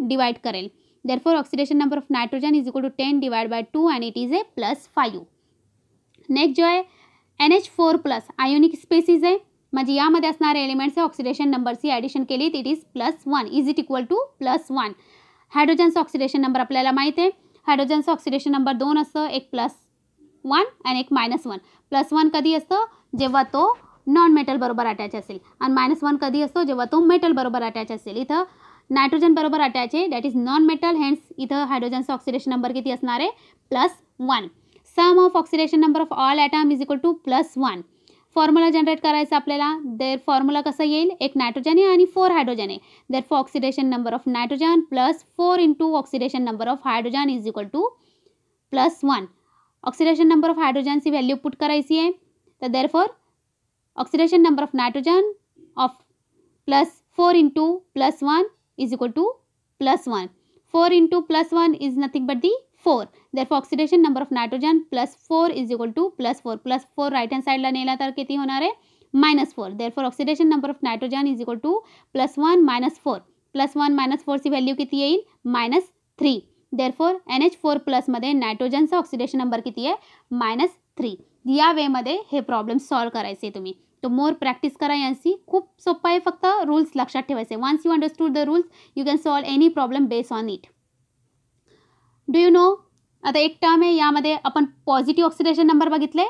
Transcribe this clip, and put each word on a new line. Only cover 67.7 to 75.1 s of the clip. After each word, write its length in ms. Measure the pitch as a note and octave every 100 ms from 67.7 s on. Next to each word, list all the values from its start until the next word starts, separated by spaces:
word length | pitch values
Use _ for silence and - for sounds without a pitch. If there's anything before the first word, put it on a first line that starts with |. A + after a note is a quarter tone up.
| C4 C4 C4
तर 140 | C4+
किती 260 | C4+ C4+ C#4
होणार 260 | C4+ C4+
आहे? 100 | F4 A#4 _ _ _
मायनस 400 | C4+ D4+ C#4+ D#4 -
फोर. 140 | F#3+
Therefore 360 | G3+ A#3 B3+ B3+
oxidation 460 | - C#4+ D#4 D#4+
number 180 | D4 C4+
of 140 | C#4 B3+
nitrogen 440 | A3+ B3+ C4+ C#4+
is 100 | A#3+
equal 180 | A#3+ A3+ D4+
to 80 | G#4 - _ _ C4+
plus 220 | C#4 -
one 240 | D#4 F4+ D4
minus 320 | A#3+ B3+ - C#4+
four. 100 | G3 _ _ _
प्लस 240 | C4+ C#4 D4
वन 160 | D4
मायनस 300 | C#4+ C4 C#4 -
फोरची 240 | C#4 C#4
व्हॅल्यू 260 | C#4 C4 C4+
किती 220 | C4+ C#4
येईल? 220 | C#4